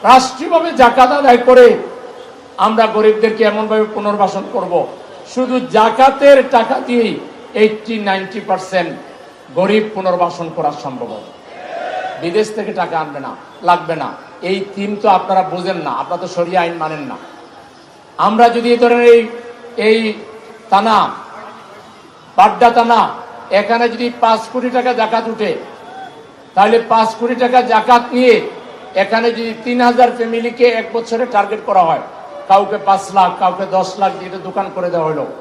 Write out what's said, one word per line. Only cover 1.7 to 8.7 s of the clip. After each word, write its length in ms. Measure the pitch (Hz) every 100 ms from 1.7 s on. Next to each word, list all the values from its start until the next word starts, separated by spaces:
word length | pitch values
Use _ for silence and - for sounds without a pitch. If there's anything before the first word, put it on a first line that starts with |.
| 180 - - - - - - - -
আমরা 280 | 202 220 220
গরিবদেরকে 560 | 214 214 214 220 220
এমনভাবে 420 | 214 208 220 220 214 208
পুনর্বাসন 480 | 208 202 190 196 - -
করব, 180 | 175 175 - - - - -
শুধু 220 | - 254 254 254 185
জাকাতের 640 | - - 269 - 285 277 254 240
টাকা 200 | 226 - -
দিয়েই 260 | 240 220 151 - - -
এইটটি 400 | - 214 214 - 226
নাইনটি 400 | 202 190 190 220 -
পার্সেন্ট 420 | 185 -